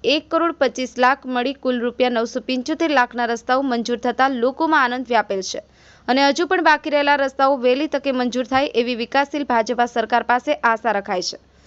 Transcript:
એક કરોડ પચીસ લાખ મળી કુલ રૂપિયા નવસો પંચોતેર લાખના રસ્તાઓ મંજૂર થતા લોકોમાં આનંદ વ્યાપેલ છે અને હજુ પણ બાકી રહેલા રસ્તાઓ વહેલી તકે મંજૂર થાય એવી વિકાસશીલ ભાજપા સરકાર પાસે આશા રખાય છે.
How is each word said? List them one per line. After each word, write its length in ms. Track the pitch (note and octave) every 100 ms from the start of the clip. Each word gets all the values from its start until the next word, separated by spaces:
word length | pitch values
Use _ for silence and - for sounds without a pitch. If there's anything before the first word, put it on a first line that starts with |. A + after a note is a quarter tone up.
એક 240 | - D4 -
કરોડ 240 | E4 E4+ -
પચીસ 340 | C4 - B3 -
લાખ 260 | B3 C#4 C4
મળી 280 | B3+ A#3+
કુલ 260 | C4+ C4 B3
રૂપિયા 300 | A#3+ A#3 B3
નવસો 300 | A#3+ A3+ B3+
પંચોતેર 500 | G#3+ B3+ B3 D#4 E4
લાખના 360 | C#4 B3 A#3 A#3
રસ્તાઓ 360 | A#3 - B3+
મંજૂર 360 | C#4 A#3 A3+ A#3+
થતા 300 | B3 A#3+ C4+
લોકોમાં 500 | B3+ A#3+ C4 D#4+ D#4
આનંદ 260 | B3+ B3 B3
વ્યાપેલ 320 | A#3 - G3
છે 220 | F#3 - - _ - - -
અને 140 | B3+
હજુ 240 | C#4 C#4+ F4
પણ 160 | F#4
બાકી 280 | E4 D4+ D4+
રહેલા 260 | D4 C#4+ C#4+
રસ્તાઓ 400 | C4+ C4+ C4+ C#4
વહેલી 320 | B3 B3+ D#4
તકે 240 | C#4 C#4
મંજૂર 340 | B3+ B3 A#3+ B3+
થાય 260 | C4 D4
એવી 220 | - A#3+ A#3+
વિકાસશીલ 480 | A#3 C4+ C#4 D4+
ભાજપા 420 | C#4+ A#3+ A3 A#3+ A#3+
સરકાર 360 | A#3+ A3 A#3+
પાસે 300 | A3+ B3 D4
આશા 380 | D4 A#3+ A3+ A#3+
રખાય 300 | G3+ G3 F#3
છે. 200 | F3 - _ _